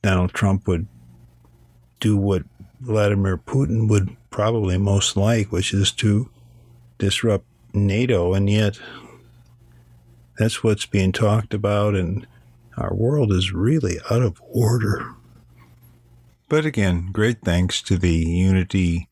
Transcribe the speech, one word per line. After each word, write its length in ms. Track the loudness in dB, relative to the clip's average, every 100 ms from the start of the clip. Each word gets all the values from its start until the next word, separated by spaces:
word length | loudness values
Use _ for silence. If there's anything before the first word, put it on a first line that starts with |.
Donald 320 | 2 2 0
Trump 340 | 0 0 0 0
would 180 | -2 -4 -12 -20 -20 -20 _ _ _ _ _ _ _
do 180 | 0 0
what 280 | 0 -2 -4 _ -20 _
Vladimir 580 | -4 0 2 2 0 -2
Putin 500 | -2 -2 0 0 2
would 280 | 2 0 -8 _
probably 480 | -2 0 0 0 0
most 380 | 2 2 0 0
like, 340 | 2 2 0
which 240 | -2 -2
is 160 | 0 0
to 380 | 0 0 0 -2 _ -20 -20 _ -20 -20 _
disrupt 480 | -2 0 0 -2 _ _ _
nato, 640 | -2 0 0 0 2 2
and 140 | 2 2
yet 300 | 2 0 -2 -16 -20 -20 -20 -20 -20 _ _ _ -20 _ -20 _ -20 _ -2
that's 240 | -2 2
what's 240 | 0 0 0
being 240 | 0 2
talked 420 | 2 2 0 -2
about, 420 | -4 0 0 0
and 320 | 0 -2 -4 -10 -20 -20 _ _ -8
our 180 | -6
world 380 | -2 0 0 2
is 200 | 0 0
really 460 | -2 0 0 -2 -6 -2
out 120 | 0
of 180 | 0 -4 -8
order. 680 | -2 0 0 -2 -4 -6 -16 -20 -20 -20 -20 -20 -20 -20 _ _ -20 _ _ _
But 160 | -2
again, 440 | 0 0 0 0 -4
great 260 | 0 0 0
thanks 400 | 0 0 0 -4
to 140 | -2 0
the 180 | 2
Unity 960 | 0 0 0 2 2 0 0 0 -2 -6